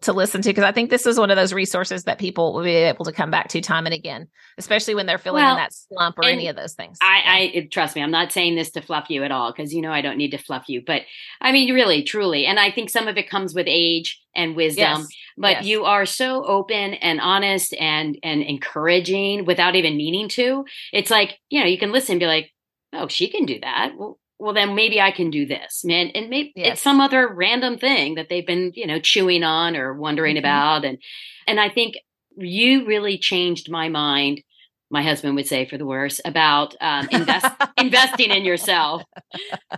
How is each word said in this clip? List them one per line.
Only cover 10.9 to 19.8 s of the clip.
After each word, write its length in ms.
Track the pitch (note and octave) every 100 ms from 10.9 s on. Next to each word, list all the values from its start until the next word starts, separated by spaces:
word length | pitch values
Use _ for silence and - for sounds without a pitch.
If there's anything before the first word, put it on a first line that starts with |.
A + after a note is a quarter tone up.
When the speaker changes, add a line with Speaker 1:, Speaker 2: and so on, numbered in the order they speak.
| D3 - - - -
Speaker 2:
I 100 | C4
mean, 220 | C4+ B3+
really, 300 | B3+ G#3+ D3+
truly. 420 | C#3+ G#3+ F#3+ D3 C#3+
And 140 | G#3
I 120 | G3+
think 180 | G#3+ G#3
some 180 | A#3 A3
of 100 | G3+
it 120 | G3
comes 240 | G3+ F#3+
with 120 | E3+ -
age 520 | E3+ E3+ E3 E3+ - _ -
and 200 | D#3+ D#3+
wisdom, 440 | D#3+ D3 G3+ D3+
Speaker 1:
Yes. 60 | D3+ - - -
Speaker 2:
but 140 | G3 F#3
Speaker 1:
Yes. 80 | G3+
Speaker 2:
you 200 | G#3+ G3+
are 200 | G3+ G3
so 380 | - C4 C4 -
open 480 | G3 G3 G#3+ G3 -
and 240 | E3+ D#3
honest 540 | E3+ G3 G3 G3 - -
and, 380 | D#3 D3+ D#3 C#3+
and 220 | D#3+ D3+
encouraging 1040 | D3 C#3 - D#3 D#3+ F3+ F3 G3 G3 G3+ F3+
without 300 | F3+ F3
even 220 | F#3